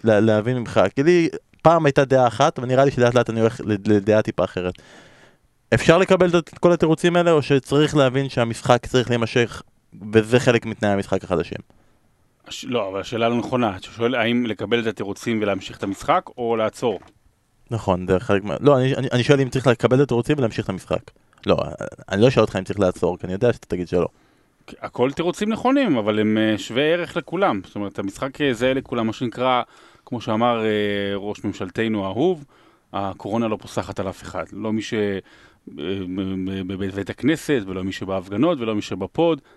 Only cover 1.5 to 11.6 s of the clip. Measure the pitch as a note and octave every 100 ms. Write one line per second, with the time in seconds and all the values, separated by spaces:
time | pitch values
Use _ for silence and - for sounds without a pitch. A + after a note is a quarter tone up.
1.5 | _ D#3 E3+ D3+ C#3 C3+ C3 B2 G#2+ D3
2.5 | D3+ B2 B2+ C#3 B2+ A#2+ A#2+ A#2 A2+ A2+
3.5 | A#2+ G2+ G2+ G#2 G#2 G2 G#2+ G#2+ - F2+
4.5 | - F2+ F2+ - - - _ _ _ _
5.5 | _ - A2+ - E3+ F#3+ F#3 F3+ F3 -
6.5 | - F3 F3 D#3+ D#3+ F3 F3 E3+ D#3 C3+
7.5 | C#3 - C#3 D3+ D3 C3 C3 C#3 - A#2
8.5 | A2+ C#3 B2 - B2+ A#2 A#2+ A2+ B2+ A2+
9.5 | - - _ _ - G#2+ A2 G#2+ B2 B2+
10.5 | A#2 A2 G#2+ G#2 G2 G2 F#2+ E2+ F2 -
11.5 | -